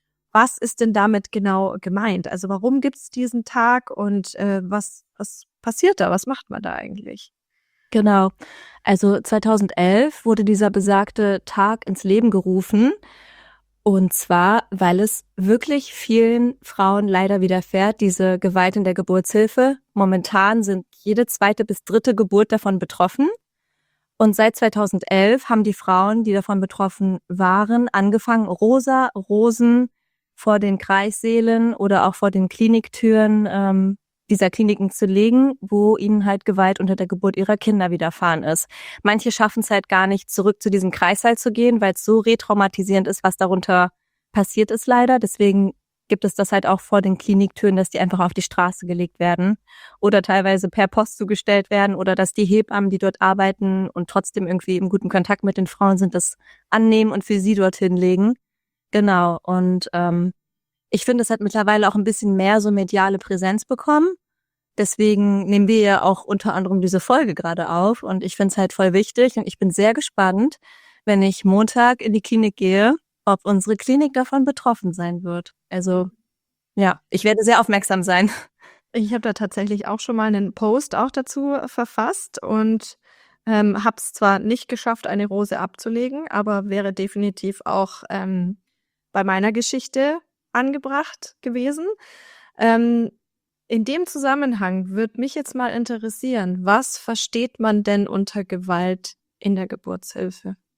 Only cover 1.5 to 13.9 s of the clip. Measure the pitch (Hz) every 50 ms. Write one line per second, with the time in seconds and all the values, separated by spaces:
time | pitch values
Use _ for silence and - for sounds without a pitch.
1.5 | 190 190 196 190 - 190 - 185 180 202 208 226 196 180 170 - - 180 180 185
2.5 | 196 190 196 240 269 277 254 285 269 - - - - 247 247 247 233 240 226 -
3.5 | - 254 226 233 247 247 247 - - - 202 208 202 202 185 - - - - 202
4.5 | 196 196 180 180 196 208 202 - - - _ _ _ - 202 - - - - _
5.5 | _ _ - 233 226 - - 359 403 - 190 - 170 190 - - 269 - - -
6.5 | 208 - 214 - - - - - - 202 208 - - 202 - - _ _ _ _
7.5 | _ _ _ _ _ _ _ _ - 226 208 208 208 196 190 190 - - - -
8.5 | - - - - - _ - - 202 190 - 202 202 - - - - 214 190 220
9.5 | 220 208 208 185 - - 180 180 190 208 262 302 302 - - 226 220 208 214 202
10.5 | 214 196 214 208 202 214 185 202 202 196 202 - - - 214 202 196 185 - -
11.5 | - - 196 202 220 226 - - 190 - - 196 190 220 226 233 202 196 180 185
12.5 | 185 190 185 - - 202 220 269 381 415 _ - - - - - - - - _
13.5 | _ _ _ _ _ _ - 208